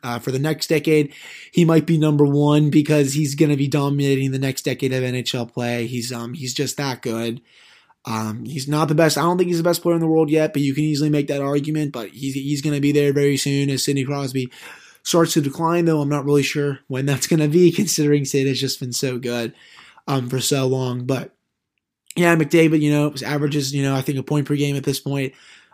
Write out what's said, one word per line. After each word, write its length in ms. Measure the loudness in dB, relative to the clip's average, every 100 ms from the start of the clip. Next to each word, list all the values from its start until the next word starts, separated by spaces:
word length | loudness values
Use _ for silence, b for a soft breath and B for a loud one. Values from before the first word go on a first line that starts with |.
Uh, 160 | -8 -8
for 120 | -4
the 80 | -2
next 300 | -2 -2 0
decade, 440 | 0 2 2 2 B B B B
he 140 | 2 6
might 180 | 6
be 140 | 4 2
number 260 | 4 4
one 460 | 4 4 4 4 4
because 420 | 4 4 2 2
he's 220 | 0 0
gonna 220 | 2 2 2
be 120 | 0
dominating 640 | 0 0 0 2 0 0
the 80 | -2
next 240 | -4 -4
decade 320 | -4 -2 -2
of 80 | -2
N 120 | -2
H 200 | -4 -4
L 100 | -4
play. 420 | -6 -6 -4 -4 -4
He's, 240 | -6 -8
um, 220 | -10 -10
he's 220 | -10 -8
just 240 | -6 -6 -4
that 240 | -6 -6
good. 400 | -6 -4 -6 -8 b b b b b _ -8
Um, 400 | -6 -6 -8 -10
he's 200 | -8 -4
not 220 | -2 0
the 60 |
best. 240 | 4 2 2
I 40 |
don't 140 | 0 0
think 120 | 0
he's 100 | 0
the 60 |
best 180 | 0 0
player 120 | 0
in 60 | 0
the 60 | 2
world 240 | 2 2
yet, 240 | 2 0
but 80 | 0
you 100 | -2
can 120 | 0
easily 260 | 0 0 0
make 160 | 0 0
that 160 | -4
argument. 500 | -2 -2 -2 -4 -4
But 160 | -6 -12
he's, 240 | -10 -8
he's 300 | -6 -4 -2
gonna 180 | -2 0
be 120 | 2
there 200 | 4 4
very 240 | 4 2 2
soon 320 | 0 0 0
as 160 | 0
Sidney 200 | -2 -2
Crosby 460 | -2 -4 -4 -4 -6 B B B B B
starts 300 | 0 2 2
to 80 | 2
decline, 460 | -2 -2 0 0 2
though 160 | 0
I'm 80 | 0
not 160 | -2 2
really 160 | 2
sure 360 | 2 -2 -4 -6 -8
when 200 | -4 -2
that's 200 | -2 0
gonna 220 | 2 4
be, 240 | 6 4
considering 540 | 4 0 0 2 2 2
Sid 200 | 0 0
has 140 | -2
just 180 | -4 -4
been 140 | -8
so 260 | -6 -4 -4
good, 360 | -4 -4 -6 B B B B B -4
um, 220 | -2 -2
for 120 | -2
so 260 | 0 0 0
long. 400 | 0 -2 -4 -4
But 280 | -4 -6 _ _ _ _ _ _ _ -8 0
yeah, 200 | 2 4
McDavid, 460 | 4 4 4 4
you 80 | 2
know, 240 | 2 0 -4
averages, 500 | -6 -2 -2 -2 -2
you 80 | -2
know, 120 | -2
I 80 | -2
think 160 | -2 -4
a 40 |
point 240 | -2 -2 0
per 100 | -2
game 200 | -2 -2
at 80 |
this 160 | -4 -4
point. 320 | -4 -4 -6 B B B B